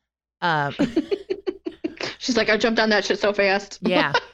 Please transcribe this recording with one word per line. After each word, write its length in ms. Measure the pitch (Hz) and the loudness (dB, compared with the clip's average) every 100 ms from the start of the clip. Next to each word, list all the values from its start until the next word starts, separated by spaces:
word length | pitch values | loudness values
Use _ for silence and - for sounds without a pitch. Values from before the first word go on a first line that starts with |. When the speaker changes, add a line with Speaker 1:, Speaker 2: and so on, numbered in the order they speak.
| _ _ _ - | _ _ _ -6
Speaker 1:
Um, 320 | 180 156 143 - | 0 0 0 0
<laughs> 1400 | 262 - - 392 - 392 - - - 320 - - - - | -2 0 -2 -4 -6 -8 -8 -10 -10 -10 -12 -8 -10 -8
Speaker 2:
She's 180 | - 226 | -2 0
like, 140 | 214 | 2
"I 60 | 214 | 2
jumped 200 | 226 226 | 2 2
on 120 | 220 | 2
that 140 | 208 | 2
shit 140 | 190 196 | 2 0
so 140 | 208 | 0
fast." 460 | 202 196 196 - - | 2 2 2 -2 -6
<laughs> 40 | 202 | 0
Speaker 1:
Yeah. 260 | - 151 466 - | 2 2 0 -2